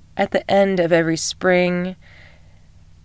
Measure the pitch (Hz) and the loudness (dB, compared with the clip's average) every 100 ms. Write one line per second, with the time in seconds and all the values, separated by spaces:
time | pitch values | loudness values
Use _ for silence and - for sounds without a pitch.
0 | - - 202 190 - 196 196 185 170 170 | -20 -6 -2 -2 0 2 2 0 2 2
1 | 165 165 - - 185 180 180 180 180 185 | 2 -2 -4 -4 0 2 2 -2 -6 -10
2 | - - - - - - - - - - | -20 -20 -20 -20 -20 -20 -20 -20 -20 -20